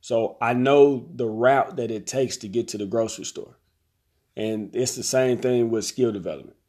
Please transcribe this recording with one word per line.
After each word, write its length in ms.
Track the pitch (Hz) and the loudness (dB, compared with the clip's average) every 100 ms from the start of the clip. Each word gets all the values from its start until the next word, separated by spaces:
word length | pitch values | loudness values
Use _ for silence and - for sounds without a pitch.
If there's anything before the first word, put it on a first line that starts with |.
| - | -2
So 300 | 117 110 - | -2 -2 -2
I 120 | 117 | -2
know 560 | 123 131 143 143 131 117 | 2 4 8 8 6 -6
the 140 | 120 117 | -6 -4
route 520 | 113 123 135 - 98 | 2 4 4 2 -2
that 120 | 117 | -6
it 160 | 110 95 | -6 -4
takes 300 | 131 131 - | -2 -2 -4
to 120 | 107 | -4
get 200 | 110 113 | -4 -4
to 100 | 104 | -6
the 80 | 101 | -4
grocery 380 | 117 113 - | -2 -2 -4
store. 340 | - - - _ _ _ _ _ _ _ _ - | -12 -12 -16 _ _ _ _ _ _ _ _ -8
And 340 | 110 107 104 | -4 -4 -6
it's 220 | 120 127 | -4 -4
the 80 | 127 | -4
same 360 | - 131 127 120 | -2 0 2 0
thing 300 | 123 123 117 | 0 2 2
with 160 | 113 | 0
skill 280 | 101 - 123 | -4 -2 -2
development. 440 | 101 87 73 62 _ | -2 -8 -10 -14 _